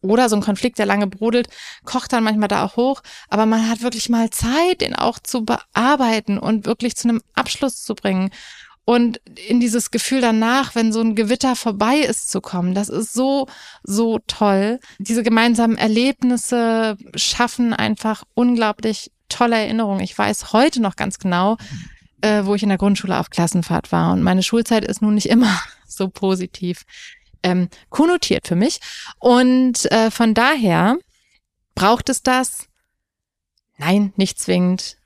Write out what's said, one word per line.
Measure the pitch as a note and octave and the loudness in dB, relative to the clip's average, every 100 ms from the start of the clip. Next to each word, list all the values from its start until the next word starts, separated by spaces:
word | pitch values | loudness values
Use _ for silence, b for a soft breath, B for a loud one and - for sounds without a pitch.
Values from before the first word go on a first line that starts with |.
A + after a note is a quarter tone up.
Oder | F#3+ A3+ B3 | 2 2 4
so | G#3 | 2
ein | |
Konflikt, | G3+ G3+ B3 - | 0 -2 -2 -2
der | G3+ | -2
lange | G3+ G3+ | 0 -2
brodelt, | G3 A3 A#3 A#3 B B B | -2 -2 0 -2 B B B
kocht | - B3+ - | -8 -6 -2
dann | A#3+ | 0
manchmal | A3 G#3+ G#3 | 2 2 0
da | G3+ | 0
auch | G3 - | -2 0
hoch. | B3 C4+ B B B | 0 -2 B B B
Aber | G3+ A3 | 0 2
man | A3 A3+ | 2 0
hat | A3+ | -2
wirklich | A#3+ A#3 - | -4 -6 -2
mal | A#3 A3+ | 0 0
Zeit, | - A#3 C#4 F4 F#4 | -2 -2 2 0 0
den | - - | -2 -2
auch | - A#3 | -2 -4
zu | - B3+ A3 | -6 -6 -2
bearbeiten | A#3+ - - A#3+ C#4+ B3 A3 - G3+ | -4 -4 -2 2 2 2 0 -2 -4
und | - A3 G3+ | -2 -2 -2
wirklich | A3+ A#3+ - | -4 -4 -2
zu | A#3+ | -2
einem | A3+ - | -2 -4
Abschluss | - D4 - C#4 - | -6 -4 -2 -4 -4
zu | - G#3+ | -10 -6
bringen. | G3+ F#3 F#3+ B B B B B - | -2 -2 -2 B B B B B 0
Und | A#3+ A#3+ A3 - - F#3+ | 2 2 -2 -14 -20 -2
in | A#3+ | 0
dieses | A#3+ A3+ - | 2 0 -2
Gefühl | A3+ - C4 | -4 -2 0
danach, | A#3+ A3 A3+ C4 C4 A#3+ | 2 2 2 0 -2 0
wenn | A3+ | 0
so | A3 | 2
ein | A3+ G#3+ | 0 0
Gewitter | G#3 B3+ C4+ A#3+ | 0 0 0 0
vorbei | A#3 G3+ G#3+ C#4+ | -2 -2 0 2
ist, | C#4+ A3 - | 0 -2 -4
zu | F#3+ | -6
kommen, | - F3+ F3+ F#3 | -6 -4 -2 -2
das | G3+ | -4
ist | E3 A3 | -6 -6
so, | A3+ C4 C#4 - B B B | -2 0 0 -4 B B B
so | - G3 A#3 A3 - | -6 -2 0 -2 -6
toll. | - G#3 G3 G3+ B3 B B | 0 2 2 0 -4 B B
Diese | G3 A#3 | -4 -2
gemeinsamen | A3+ A3+ A#3 A#3 A3+ A3+ | 2 2 4 4 2 2
Erlebnisse | A3 A3 B3+ C#4 B3 B3 - B3 A#3 A3+ A3 G3+ - - | 2 2 0 0 0 0 0 0 2 0 -2 -4 -10 -6
schaffen | - - A#3+ - A#3+ | -4 -2 -2 0 -2
einfach | - G#3+ G#3+ A3 G#3+ - - | 0 -2 -2 -4 -4 -6 0
unglaublich | B3 A#3+ A3 G#3 A3 G#3 - _ _ | 2 2 0 -2 -4 -4 -8 _ _
tolle | - A#3+ A#3 | 0 2 2
Erinnerungen. | G#3+ A3+ A3 G3 | 0 -2 0 -2
Ich | F#3+ - | -4 -2
weiß | G#3 G#3+ - | -2 -2 0
heute | A3 C#4+ B3+ | 2 2 2
noch | G#3 - | -2 -2
ganz | G3 - | -8 -4
genau, | F#3+ F3 F#3+ A3+ G3+ D#3+ B B B _ | -2 0 0 -2 -6 -14 B B B _
äh, | G#3+ G#3 G3 | 0 2 2
wo | |
ich | G#3 | 0
in | G#3 | 0
der | F#3+ | 2
Grundschule | G3 G3+ F#3 D#3 | 2 0 0 -4
auf | D#3+ | -4
Klassenfahrt | - E3+ F3+ E3 E3+ - | -2 0 0 0 -2 0
war. | E3+ E3+ | 0 2
Und | F3+ | 2
meine | F#3 F#3 | 2 2
Schulzeit | F#3 A#3 A3+ A3 G3+ | 2 0 2 0 0
ist | - | -2
nun | G#3+ G#3+ | 0 0
nicht | - | 2
immer | A3+ G#3 F#3 B | 4 4 2 B
<laughs> | B _ | B _
so | - F#3+ | -6 -6
positiv, | - G3 F#3+ F3+ - F3+ F3 - B B B B _ F3+ | -2 -2 -2 -4 -6 -6 -6 -10 B B B B _ -2
ähm, | F3+ F3+ B B | 0 -2 B B
konnotiert | - D#4+ F4+ - - - | 2 2 4 0 -2 0
für | F3 | 0
mich. | A#3+ - B B B B | 0 -2 B B B B
Und, | B3 B3 B3+ B3+ B3+ A#3+ - | 4 4 6 4 2 0 0
äh, | A3+ A3 | 2 2
von | - A#3 | 2 2
daher | A3 B3 D4+ G#3+ E3 F3+ C#4+ - _ _ _ _ _ _ - | 4 2 2 2 4 2 0 -4 _ _ _ _ _ _ 0
braucht | F#3+ A#3+ - | 2 2 0
es | C4+ | -2
das? | - B3+ C4 - - _ _ _ _ _ _ _ _ _ _ _ | 0 0 0 -8 -18 _ _ _ _ _ _ _ _ _ _ _
Nein, | D3 G3 G3+ - | 0 2 2 0
nicht | F#3+ - | -2 -2
zwingend. | - F3+ F3+ F#3 - - | -2 0 2 0 -6 -14